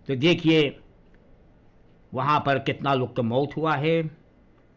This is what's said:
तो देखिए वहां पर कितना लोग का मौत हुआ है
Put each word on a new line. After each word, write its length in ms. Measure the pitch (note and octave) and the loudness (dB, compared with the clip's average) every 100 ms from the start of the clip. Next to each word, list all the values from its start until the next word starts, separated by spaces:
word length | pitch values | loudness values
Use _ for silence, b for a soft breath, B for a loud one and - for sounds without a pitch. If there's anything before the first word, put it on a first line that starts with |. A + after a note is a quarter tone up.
| - | -8
तो 80 | C3 | 0
देखिए 440 | D#3+ E3+ D#3+ D#3+ C#3+ - - _ _ - _ - _ _ _ _ _ _ _ | 2 2 4 4 2 -2 -20 _ _ -20 _ -20 _ _ _ _ _ _ _
वहां 260 | B2 C3 D3 | -4 0 2
पर 180 | C#3 C3 | 2 0
कितना 340 | C3 C3 C#3 | -2 -4 -2
लोग 200 | C3+ A#2+ - | -2 -2 -2
का 60 | |
मौत 320 | A2+ B2+ D3 - | -2 -2 -2 -4
हुआ 180 | D#3 C#3+ | -2 -2
है 260 | D#3 E3 D#3+ - _ _ _ _ _ | 0 0 -2 -10 _ _ _ _ _